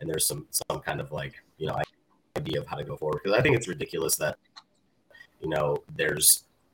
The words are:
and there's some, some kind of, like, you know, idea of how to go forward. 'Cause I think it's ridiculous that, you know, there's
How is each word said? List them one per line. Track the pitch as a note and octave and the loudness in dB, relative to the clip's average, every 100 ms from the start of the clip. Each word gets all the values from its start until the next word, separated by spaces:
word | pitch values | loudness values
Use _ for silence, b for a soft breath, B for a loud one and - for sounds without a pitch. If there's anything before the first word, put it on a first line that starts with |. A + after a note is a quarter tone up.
and | D#2+ | -4
there's | D#2 - | 0 0
some, | D2 - | 0 -4
some | - - D2 | -4 -4 -4
kind | D2+ D2 | -4 -4
of, | C#2 | -4
like, | D2 C2+ - - - | -6 -8 -10 -20 -6
you | D#2 | -4
know, | - D2+ _ _ _ _ - | -2 -4 _ _ _ _ -8
idea | D3+ D3 | -4 -4
of | B2+ | -4
how | D3 | -6
to | |
go | C#3+ C3+ | -6 -4
forward. | D2+ C#2+ | -2 0
'Cause | G2 | 4
I | G#2+ | 4
think | D3+ B2 | 6 4
it's | - | 2
ridiculous | D#2+ - E2 D#2 - | -6 -4 -2 0 2
that, | D2+ - _ - - _ _ _ _ B B _ | 0 -2 _ -20 -20 _ _ _ _ B B _
you | D2+ | -2
know, | D2+ D2 C#2+ - | 0 2 0 -4
there's | D#2 D2+ C#2+ - - - _ _ | -2 0 4 4 4 0 _ _